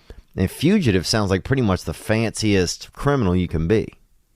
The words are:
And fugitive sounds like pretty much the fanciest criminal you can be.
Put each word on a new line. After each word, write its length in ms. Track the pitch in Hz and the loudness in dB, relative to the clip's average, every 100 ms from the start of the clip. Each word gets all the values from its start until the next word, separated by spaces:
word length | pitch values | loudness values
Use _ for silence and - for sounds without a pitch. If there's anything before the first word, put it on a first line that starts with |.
| - - - - | -20 -20 -12 -2
And 140 | 92 | -2
fugitive 560 | - 151 214 147 92 80 | 0 2 2 4 2 2
sounds 240 | 110 101 | 0 0
like 140 | 95 | 0
pretty 180 | - 139 | 0 0
much 220 | 113 90 | 2 0
the 100 | - | -2
fanciest 1000 | 80 - 110 113 - 110 98 87 - - | -10 -4 -2 -2 -2 0 2 2 -4 -12
criminal 420 | - 143 143 101 | -6 -2 0 2
you 140 | 90 87 | 0 0
can 180 | 78 82 | -2 0
be. 220 | 107 - - _ _ _ | 0 -2 -10 _ _ _